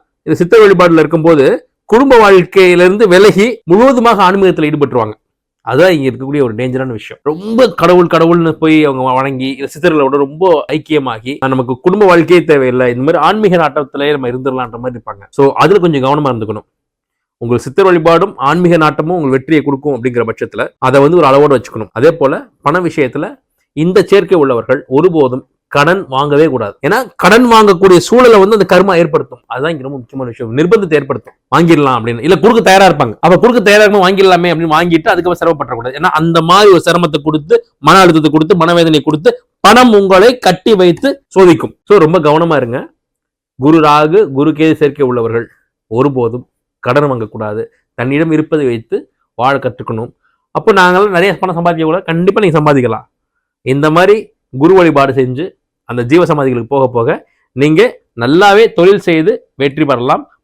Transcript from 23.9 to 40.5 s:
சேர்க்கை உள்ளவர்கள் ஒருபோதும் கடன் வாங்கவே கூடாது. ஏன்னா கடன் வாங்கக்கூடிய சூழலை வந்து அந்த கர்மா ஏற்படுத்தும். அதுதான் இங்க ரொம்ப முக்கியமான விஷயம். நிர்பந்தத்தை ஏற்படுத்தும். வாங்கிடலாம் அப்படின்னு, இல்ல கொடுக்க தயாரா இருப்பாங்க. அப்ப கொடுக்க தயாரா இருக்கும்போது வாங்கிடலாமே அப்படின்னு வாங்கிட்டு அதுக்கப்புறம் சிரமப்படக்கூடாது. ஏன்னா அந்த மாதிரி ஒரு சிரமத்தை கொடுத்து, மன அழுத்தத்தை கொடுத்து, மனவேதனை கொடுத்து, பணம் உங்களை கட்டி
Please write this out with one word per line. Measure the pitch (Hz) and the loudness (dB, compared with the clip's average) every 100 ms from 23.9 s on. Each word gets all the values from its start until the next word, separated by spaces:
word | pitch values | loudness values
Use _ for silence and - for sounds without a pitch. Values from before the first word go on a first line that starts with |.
| 190 - | 0 2
சேர்க்கை | 196 175 180 | 0 2 0
உள்ளவர்கள் | 139 117 110 135 - 131 | 2 0 -2 -4 -2 0
ஒருபோதும் | 180 165 131 127 - _ _ | 0 0 -2 -2 -12 _ _
கடன் | 139 147 190 131 | -2 0 -2 -4
வாங்கவே | 131 147 143 160 | -6 -2 0 0
கூடாது. | 127 104 - 139 | -2 -6 -6 -4
ஏன்னா | 220 226 - | -4 -6 -4
கடன் | 180 226 247 | 2 2 4
வாங்கக்கூடிய | 226 208 175 190 175 - | 4 4 2 4 4 4
சூழலை | 240 247 214 | 2 4 4
வந்து | 190 220 | 4 0
அந்த | 185 | 2
கர்மா | 180 196 170 | 2 2 0
ஏற்படுத்தும். | 170 151 135 - _ | 0 -2 -4 -12 _
அதுதான் | 120 151 | -8 -8
இங்க | 156 131 | -8 -12
ரொம்ப | 143 | -16
முக்கியமான | 117 135 127 | -16 -14 -14
விஷயம். | 110 117 123 | -12 -8 -2
நிர்பந்தத்தை | 175 214 190 147 | 0 0 0 -4
ஏற்படுத்தும். | 139 123 - _ _ | -4 -8 -10 _ _
வாங்கிடலாம் | 139 170 160 139 120 | -2 2 2 0 -2
அப்படின்னு, | 113 117 135 | -6 -6 -2
இல்ல | 180 | 0
கொடுக்க | 202 226 185 | 2 2 2
தயாரா | 190 190 | 4 4
இருப்பாங்க. | 147 123 104 | 2 -4 -2
அப்ப | 160 175 | 0 2
கொடுக்க | 220 247 196 | 2 2 2
தயாரா | 208 | 2
இருக்கும்போது | 208 202 185 | 4 2 0
வாங்கிடலாமே | 196 190 175 175 | 2 2 2 0
அப்படின்னு | 160 165 | -2 -2
வாங்கிட்டு | 151 175 165 170 | 0 0 0 0
அதுக்கப்புறம் | 180 175 170 | -2 -4 -4
சிரமப்படக்கூடாது. | 165 156 135 120 123 127 | -2 -4 -6 -8 -8 -4
ஏன்னா | 175 151 | -4 -2
அந்த | 165 165 160 | -2 -2 0
மாதிரி | 185 208 | 2 4
ஒரு | 175 | 4
சிரமத்தை | 170 170 170 147 | 2 -2 -2 -4
கொடுத்து, | 147 151 151 233 - _ 143 | -4 -6 -2 -2 -2 _ 2
மன | 190 | 4
அழுத்தத்தை | 180 160 151 | 4 2 0
கொடுத்து, | 151 156 180 | 0 0 0
மனவேதனை | 165 175 165 151 156 | 0 0 0 0 -2
கொடுத்து, | 151 208 233 _ _ | -2 -2 -2 _ _
பணம் | 190 233 254 208 | 0 4 4 2
உங்களை | 196 185 220 247 | 2 4 2 2
கட்டி | 185 | -2